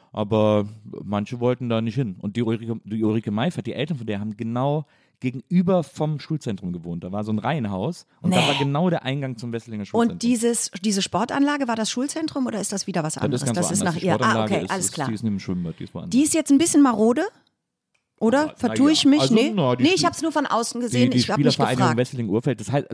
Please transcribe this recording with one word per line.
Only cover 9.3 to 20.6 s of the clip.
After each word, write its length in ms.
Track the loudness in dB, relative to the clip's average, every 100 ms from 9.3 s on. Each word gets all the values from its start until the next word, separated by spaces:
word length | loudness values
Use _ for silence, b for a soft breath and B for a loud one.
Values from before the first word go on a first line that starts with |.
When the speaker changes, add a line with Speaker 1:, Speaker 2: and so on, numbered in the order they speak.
| -6
Speaker 1:
zum 160 | -6
Wesselinger 320 | -8 -6 -8 -4
Schulzentrum. 300 | 0 0 0
Speaker 2:
Und 60 |
dieses, 460 | 0 2 0 0 -4 -4
diese 180 | -2 -2
Sportanlage, 680 | -2 -2 -2 0 0 0 -2
war 80 | -2
das 120 | -2
Schulzentrum 560 | -2 -4 -4 -6 -4 -4
oder 140 | -4
ist 140 | -4
das 140 | -6 -4
wieder 160 | -2
was 100 | -4
Speaker 1:
Das 80 | -2
ist 20 |
Speaker 2:
anderes? 220 | -2 -2 -2
Speaker 1:
ganz 100 | 0
Speaker 2:
Das 140 | 0
ist 80 | 0
Speaker 1:
woanders. 160 | 0 0
Speaker 2:
nach 40 |
Speaker 1:
Die 40 | 0
Speaker 2:
ihr. 40 |
Ah, 20 | 2
Speaker 1:
Sportanlage 360 | 2 2 2 0
Speaker 2:
okay, 80 | -2
Speaker 1:
ist, 60 |
Speaker 2:
alles 140 | -4 -4
Speaker 1:
ist, 40 |
Speaker 2:
klar. 140 | -4 -4
Speaker 1:
die 60 |
ist 100 | -4
neben 120 | -2 -4
dem 40 |
Schwimmbad, 360 | -4 -4 -4 -8
die 60 | -12
ist 80 |
woanders. 160 | -12 -2
Speaker 2:
Die 140 | 2
ist 100 | 2
jetzt 180 | 2 4
ein 60 | 4
bisschen 240 | 6 6
marode, 400 | 6 6 2 2 -2 -6 _ _ _ _ _ _ _ _
oder? 240 | 2 2
Speaker 1:
Aber, 120 | 0 -2
Speaker 2:
Vertue 300 | -2 4 4
Speaker 1:
na 40 |
Speaker 2:
ich 120 | 6
Speaker 1:
ja, 60 | 6
Speaker 2:
mich? 120 | 6
Speaker 1:
also, 120 | 6
Speaker 2:
Nee. 200 | 4 4 2
Speaker 1:
na, 200 | 2 4
die 80 |
Speaker 2:
Nee, 60 | 4
Speaker 1:
Sp-, 40 | 4
Speaker 2:
ich 60 | 2
hab's 160 | 0
nur 100 | -2
von 140 | -2 0
außen 340 | 0